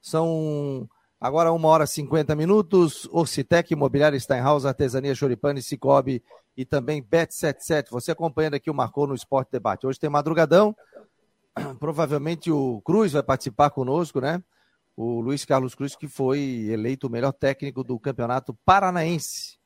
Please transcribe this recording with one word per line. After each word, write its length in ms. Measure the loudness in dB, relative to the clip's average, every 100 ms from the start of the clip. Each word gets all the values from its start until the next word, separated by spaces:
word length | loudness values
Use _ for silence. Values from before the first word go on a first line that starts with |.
São 840 | -4 -2 0 0 -2 -4 -4 -6 -10 _ _ _
agora 320 | -2 2 2
uma 160 | 4 4
hora 160 | 4
e 20 | 4
cinquenta 480 | -2 -2 0 0
minutos. 720 | 0 4 2 4 4 4 0 -4
Orcitec, 600 | 0 0 -2 2 2 2
Imobiliária 460 | 0 0 4 2 2
Steinhaus, 480 | -2 0 2 2 2
Artesania 480 | 0 -2 -2 -2
Choripane, 480 | -2 -2 0 -2 -2
Cicobi 640 | -6 -6 4 4 4 -4 _ -20 _ -12
e 80 |
também 360 | -4 -2 -2 -6
Bet 320 | 2 2 2
sete 320 | -2 -4 -4
sete. 240 | -2 -2 -2
Você 180 | -8 -6
acompanhando 440 | -4 -4 -2 -2
aqui 140 | -2 -4
o 60 |
Marcou 320 | -4 -4 -2 -2
no 80 |
Esporte 380 | -4 -2 -2 -2
Debate. 340 | -4 -2 -2 -4
Hoje 140 | -4
tem 100 | -2
madrugadão. 640 | -2 0 2 4 6 4 0 _ -20 -20 _ _ _ _
<clears throat> 240 | -12 -10 -8
Provavelmente 720 | -8 -2 0 0 -2 -6 -2
o 320 | 0 0 -4
Cruz 280 | 0 2 4
vai 100 | 2
participar 480 | 0 -2 -2 2 2
conosco, 500 | 2 -2 0 -2 -2
né? 220 | -2 -4 -8 _ _ _ _ -8
O 240 | -4 -4
Luiz 240 | -2 -4
Carlos 300 | 0 0 0
Cruz, 200 | -6 -10
que 140 | -8 -16
foi 580 | -4 -2 0 -2 -4 -4
eleito 380 | -4 -4 -4 -6
o 40 |
melhor 220 | -2 -4
técnico 520 | 0 -2 -2 -6 -8
do 140 | -8 -6
Campeonato 540 | -6 -6 -2 -2 -4 -8 4
Paranaense. 880 | 4 4 -2 -2 -4 -6 -12 -14 _